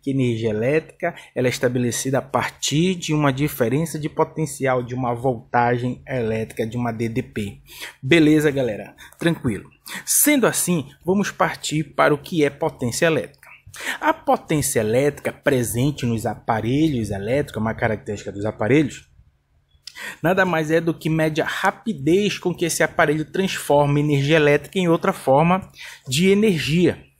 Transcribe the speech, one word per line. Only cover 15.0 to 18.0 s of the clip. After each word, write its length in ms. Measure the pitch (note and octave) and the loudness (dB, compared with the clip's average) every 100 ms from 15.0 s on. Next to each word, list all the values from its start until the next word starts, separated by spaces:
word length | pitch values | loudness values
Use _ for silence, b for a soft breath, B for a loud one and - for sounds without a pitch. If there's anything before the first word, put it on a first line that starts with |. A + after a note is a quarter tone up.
| C#3+ C#3+ A#2+ | 0 -2 -8
presente 760 | - - C3 A2+ A2 C#3 D3 B2 | -4 0 0 0 0 0 0 -2
nos 180 | A2+ | -2
aparelhos 840 | G#2+ G#2 - A2+ A2 C3+ D#3+ B2+ G#2 | -4 -6 -2 -2 0 0 0 0 -4
elétricos, 500 | G2 G2+ C3+ D3 A2 | -6 -2 -2 -2 -4
uma 140 | A2 | -4
característica 580 | A2 A#2 G#2+ | -2 -2 -2